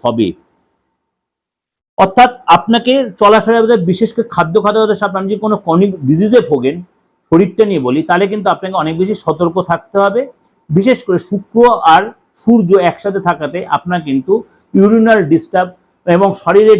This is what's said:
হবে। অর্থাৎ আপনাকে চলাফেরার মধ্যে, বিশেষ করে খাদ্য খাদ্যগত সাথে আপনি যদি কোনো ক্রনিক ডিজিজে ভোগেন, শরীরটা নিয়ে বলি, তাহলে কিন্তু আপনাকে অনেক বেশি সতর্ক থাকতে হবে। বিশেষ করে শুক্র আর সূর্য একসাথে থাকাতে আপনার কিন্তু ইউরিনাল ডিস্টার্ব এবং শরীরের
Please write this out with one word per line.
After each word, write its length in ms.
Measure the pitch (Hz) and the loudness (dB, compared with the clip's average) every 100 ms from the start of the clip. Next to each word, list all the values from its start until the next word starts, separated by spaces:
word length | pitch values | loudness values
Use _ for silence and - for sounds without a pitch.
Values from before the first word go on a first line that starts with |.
হবে। 280 | 120 117 98 - _ _ _ _ _ _ _ _ _ _ _ _ _ _ _ - | -4 -2 -2 -4 _ _ _ _ _ _ _ _ _ _ _ _ _ _ _ -2
অর্থাৎ 320 | 190 214 247 - - | 0 2 2 0 0
আপনাকে 460 | 175 214 233 240 269 240 180 | 0 2 -2 0 -2 -2 0
চলাফেরার 440 | 208 214 208 233 | 2 2 2 0
মধ্যে, 140 | 220 233 | 2 0
বিশেষ 320 | 175 185 220 | 0 -2 -2
করে 140 | - 226 | -2 -6
খাদ্য 320 | - 160 156 | -4 -2 -2
খাদ্যগত 280 | 202 214 214 | 0 0 0
সাথে 280 | 202 202 190 | -2 -4 -6
আপনি 120 | 190 | -6
যদি 100 | 208 | -6
কোনো 160 | 214 208 | -4 -6
ক্রনিক 340 | 170 165 202 180 135 | -2 0 0 -2 -2
ডিজিজে 340 | 160 208 240 | 0 2 2
ভোগেন, 360 | - 139 127 175 180 _ _ _ _ | 2 -2 -2 -6 -10 _ _ _ _
শরীরটা 340 | 165 190 196 | 0 2 0
নিয়ে 160 | 208 175 | -2 -2
বলি, 200 | 123 139 | -2 -2
তাহলে 240 | 160 175 196 | -2 -2 -2
কিন্তু 240 | 214 190 | -2 -4
আপনাকে 240 | 220 190 | -4 -4
অনেক 200 | 190 156 165 | -6 -4 -4
বেশি 160 | 190 | -4
সতর্ক 480 | 202 - 147 175 180 | -4 -6 -2 -2 -2
থাকতে 360 | 175 165 - 196 | -4 -4 -4 -2
হবে। 220 | 196 202 277 - _ _ - | -2 -2 -6 -10 _ _ -4
বিশেষ 280 | 156 208 247 | -2 0 0
করে 140 | - 180 | -2 -4
শুক্র 400 | - 202 - 226 240 | -4 -8 -4 2 2
আর 340 | 220 165 165 214 - _ | 2 4 2 2 -8 _
সূর্য 360 | - - 233 175 190 | -8 0 2 4 2
একসাথে 440 | 175 - 202 196 | 2 -4 -6 -6
থাকাতে 380 | 190 196 147 175 - | -4 -6 -6 -8 -6
আপনার 340 | 147 175 180 | -6 -4 -6
কিন্তু 320 | 151 135 131 214 - _ _ | -4 -4 -2 -2 -4 _ _
ইউরিনাল 460 | 190 202 226 220 220 | 2 2 4 4 2
ডিস্টার্ব 460 | 156 160 - 185 180 - _ _ - | 2 -2 -2 -4 -4 -8 _ _ -2
এবং 220 | 170 196 | 0 0
শরীরের 440 | - 170 196 214 | -2 0 2 4